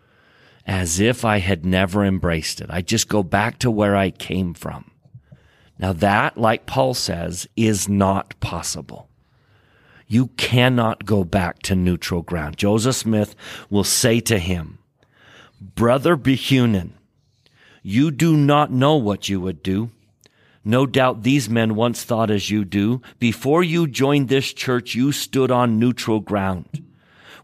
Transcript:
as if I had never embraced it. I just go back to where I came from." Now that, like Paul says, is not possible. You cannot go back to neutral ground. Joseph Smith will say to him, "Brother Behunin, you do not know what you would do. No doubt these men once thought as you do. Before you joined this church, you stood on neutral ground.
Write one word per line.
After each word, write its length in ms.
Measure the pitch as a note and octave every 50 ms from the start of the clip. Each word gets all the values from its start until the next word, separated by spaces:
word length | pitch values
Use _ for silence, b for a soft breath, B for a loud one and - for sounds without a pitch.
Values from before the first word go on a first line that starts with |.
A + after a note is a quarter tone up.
| b b b b b b b b b b b b b
as 320 | - G2+ F#2 F#2 E2+ D#2+ F2+
if 280 | G2+ A#2 B2+ - -
I 120 | A2+ G#2+ G#2
had 260 | F2+ F#2+ G2 E2+ D2+
never 380 | F#2 F#2 F#2 F#2+ F#2 F2+ G#2 G2+
embraced 580 | G2 F#2+ F#2 - F2 E2 D#2+ D#2 - - - -
it. 80 | -
I 100 | D#2 F2
just 280 | F2 - A2 A2+ - -
go 140 | - G#2 G2
back 360 | D#2+ - G2 G#2 A#2 A2+ -
to 120 | - A#2+
where 260 | A2+ G#2 G#2 G2+ G2+
I 140 | G2 G2 F#2
came 440 | - - - - D#2 F#2 F#2+ F2 E2
from." 360 | - - D#2 D#2 - - - _ _ _ _ - b b b b b b b b b b b b -
Now 140 | - F#2 F#2
that, 460 | D#2+ F2+ G2+ G2 G#2+ C3+ D3+ - -
like 260 | A#2 A2 A2 - -
Paul 300 | - - C3 C3 C3 B2+
says, 520 | - - - F2 E2+ E2+ E2+ F2 F2+ - - _
is 320 | - A2+ A2 G#2+ G2 -
not 480 | G2 G2+ G2+ G2 F#2+ F#2+ G2 - - - -
possible. 680 | - - - E2+ - - - E2 C#2+ C2 - - - _ _ b b b b b b b b b b b b b b b b b b -
You 200 | G#2+ A#2 C3 A#2+ -
cannot 680 | - - - A#2+ B2 B2 B2+ B2+ A#2+ A#2 A2 - - -
go 200 | - A2 G2+ F#2+
back 380 | E2 - G2 F2+ E2+ - - -
to 120 | - G2
neutral 480 | F#2 F2+ F2+ F2+ E2 - - F#2 F2 D#2+
ground. 340 | - F2+ E2 D2+ D2+ D#2
Joseph 380 | - G2+ G2+ G#2 A2+ G#2+ C3 B2+
Smith 400 | - - A2 A2+ G#2+ G#2+ - - B B B B B B B
will 120 | G2+ G2+ F#2+
say 380 | - - - - B2 A2+ A#2+
to 180 | A2+ - A#2 G2+
him, 400 | E2+ F2+ F#2 F2 D#2+ D#2 F2 - _ _ _ b b b b b b b b b b b b _
"Brother 560 | G2 F#2+ - - A2 A#2 B2 C#3 B2+ D3 F3
Behunin, 760 | D3 G#2+ C3 C3+ B2+ - - C#3 C3 B2 A#2 G#2+ F#2+ E2+ E2 - _ _ _ _ _ _ _ _ _ b b b b b b b b b
you 300 | F#2+ G2 A#2+ C#3+ E3 C#3+
do 240 | A#2 D#3 E3 D#3+
not 360 | D3+ C#3+ C#3 D3 D3 D3 D3 C3
know 220 | B2+ B2+ C#3+ D#3
what 340 | D3+ A#2 G#2 G2+ F#2+ - -
you 120 | G2 F#2+
would 240 | F2 F#2 F2 D2 -
do. 260 | F#2+ F#2+ G2 A2+ A#2 - _ _ _ _ _ b b b b b b b b b
No 220 | G#2 A2+ B2+ C#3
doubt 380 | C3+ G#2+ C#3 C3 C3 B2 A#2+ G2+
these 260 | B2 C#3 C#3+ B2 G#2
men 240 | A#2 A2+ A2+ A2+ A2
once 300 | G#2 A#2 A#2+ A2+ - -
thought 260 | - B2 A2 A2+ G#2+
as 200 | G#2+ G2+ F#2 -
you 140 | G2+ G#2+ G#2
do. 380 | F2+ E2+ G2+ G2+ G#2+ B2 C3 B B B _
Before 460 | B2 A#2 G#2+ - - C3 D3 E3+ F3+
you 240 | E3+ D#3+ E3+ E3+ D3
joined 400 | A#2 - C3+ C#3 C#3+ D3 C#3 A2+
this 240 | C3 C3+ B2+ - -
church, 420 | - - - B2+ A#2+ A#2+ - -
you 160 | A2+ B2+ C#3+
stood 400 | C#3 - - - - C3+ C3 B2
on 280 | B2+ B2 B2 A#2+ A2+ G#2+
neutral 420 | A#2 B2 A#2+ - - - A2+ A2
ground. 600 | G2 - G2+ G#2 F#2+ F#2+ F#2 F2+ - - - - - B B B B B B B B B B B